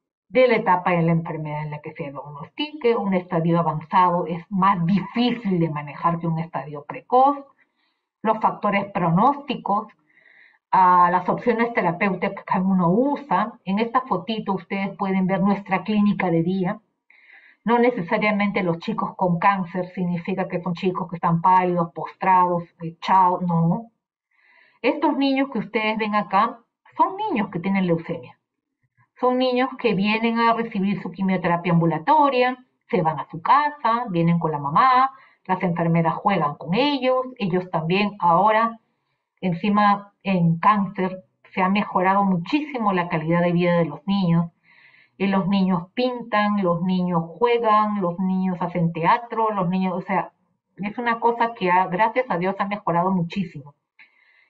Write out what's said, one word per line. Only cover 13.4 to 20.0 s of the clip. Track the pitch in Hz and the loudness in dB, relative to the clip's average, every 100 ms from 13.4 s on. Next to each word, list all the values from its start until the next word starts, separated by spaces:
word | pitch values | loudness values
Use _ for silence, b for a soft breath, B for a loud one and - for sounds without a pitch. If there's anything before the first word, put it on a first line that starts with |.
| 214 - - | -2 -6 -6
En | 202 | -2
esta | 233 254 | 0 -2
fotito | 247 185 196 220 - | -2 -6 -4 -8 -4
ustedes | 185 - 196 196 - | -6 -4 -6 -6 -6
pueden | 196 190 185 | -2 0 0
ver | 196 | 0
nuestra | 196 196 190 185 | 0 0 -2 -4
clínica | 208 208 202 190 180 | -2 0 0 0 0
de | 165 | 0
día. | 165 190 185 220 _ _ _ b b b b b | 0 -2 -4 -6 _ _ _ b b b b b
No | 202 240 | 0 4
necesariamente | 240 240 170 214 208 202 202 202 | 4 2 -4 0 0 0 0 0
los | 175 165 | -2 -2
chicos | - - - | -4 -6 -6
con | - 185 170 | -2 -2 2
cáncer | 202 196 170 180 175 | 2 0 -2 -6 -8
significa | - | -6